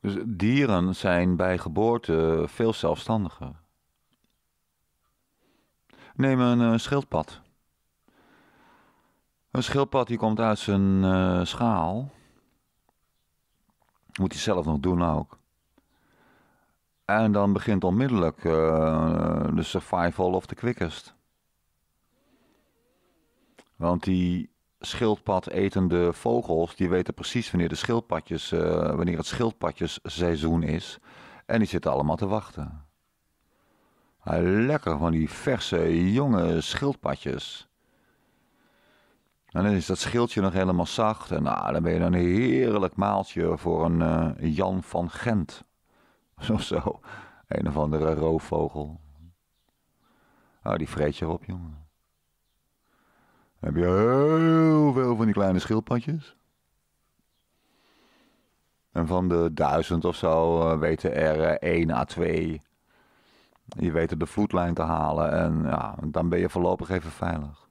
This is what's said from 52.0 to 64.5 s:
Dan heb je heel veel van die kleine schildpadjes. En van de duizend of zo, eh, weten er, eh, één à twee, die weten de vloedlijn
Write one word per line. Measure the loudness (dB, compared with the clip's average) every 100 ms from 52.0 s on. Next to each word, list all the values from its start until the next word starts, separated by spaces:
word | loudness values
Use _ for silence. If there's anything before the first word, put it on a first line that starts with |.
| _ _ _ _ _ _ _ _ _ _ _ _ _ _ _ _
Dan | -4
heb | 0
je | 2
heel | 4 4 4 4 4 4 4 6 6 4
veel | 4 2 2
van |
die | 2
kleine | 4 2 2
schildpadjes. | 0 -2 0 -4 -2 -6 -8 _ _ _ _ _ _ _ _ _ _ _ _ _ _ _ _ _ _ _ _ _ _ _ _ _ _
En | -4 0
van | 0 2
de | 2 2
duizend | 2 2 2 0 0
of | 0 0
zo, | 2 4 4 2
eh, | 2 2
weten | 0 0 -2
er, | 0 0 2
eh, | 0 0 0
één | 0 0
à | 0
twee, | -4 -2 -2 0 -2 -6 -12 _ _ _ _ _ _ _ _ _
die | -20 -4 -2
weten | 0 -2 -2
de | -4
vloedlijn | -2 0